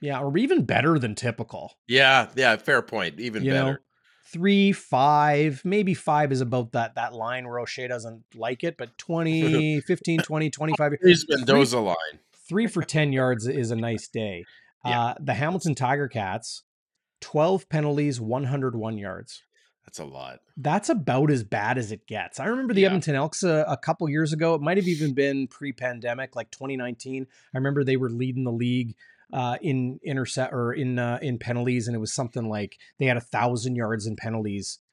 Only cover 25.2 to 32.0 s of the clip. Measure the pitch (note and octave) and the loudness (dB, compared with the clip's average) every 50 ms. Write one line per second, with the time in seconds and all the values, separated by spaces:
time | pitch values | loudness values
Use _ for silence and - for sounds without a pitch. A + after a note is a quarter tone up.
25.2 | C#3 C#3 C#3 C#3 C3+ - - - D3 C#3 B2 - C3 B2+ A#2+ A#2 A#2 A#2+ A#2+ B2+ | 2 2 2 -2 -4 -4 -6 -10 -10 -10 -8 -6 -6 -6 -6 -4 -6 -6 -4 -4
26.2 | C3 - - A#2+ A2 - - - C3+ C3+ C#3 B2+ A#2+ B2 A#2 - - C3 C3 C3 | -8 -8 -8 -10 -10 -10 -12 -10 -8 -6 -6 -4 -6 -6 -8 -10 -10 -8 -8 -8
27.2 | C3 - _ _ _ _ - C3 C3 C#3 C#3+ C#3+ C3+ C3 C3 B2+ C3 A#2 A#2 A#2+ | -8 -10 _ _ _ _ -4 -2 -2 0 0 0 2 2 2 0 0 -2 -2 -2
28.2 | C3 C3 B2 C3 C3 A#2+ A#2 A#2 B2 B2 B2 B2+ A#2+ A2+ - - - - _ _ | -2 -2 -2 -2 -2 -2 -2 -2 0 0 0 0 -2 -4 -8 -12 -20 -20 _ _
29.2 | _ _ - C3+ B2 B2 B2 - G3+ D#3+ C3 C3 B2 B2+ C3+ - - D#3+ C3+ C3 | _ _ -6 -4 -4 -4 -4 -4 -2 -2 -2 0 -2 -4 -6 -8 -6 -4 -2 -2
30.2 | B2 - - - B2+ - D3+ B2 A#2+ A#2+ A#2+ D#3 C3 B2+ B2 B2 A#2+ A#2+ A#2+ C3 | -2 -2 -2 -4 -4 -2 -2 -2 -2 -2 -2 -2 -2 -2 -2 -2 -2 -2 -2 -2
31.2 | D#3 C3+ B2 A2+ - A#2+ A#2+ B2 B2 B2+ B2 B2 G#2+ B2 A#2+ A2 | -2 -4 -4 -4 -4 -4 -4 -2 0 0 0 0 -2 -2 -4 -4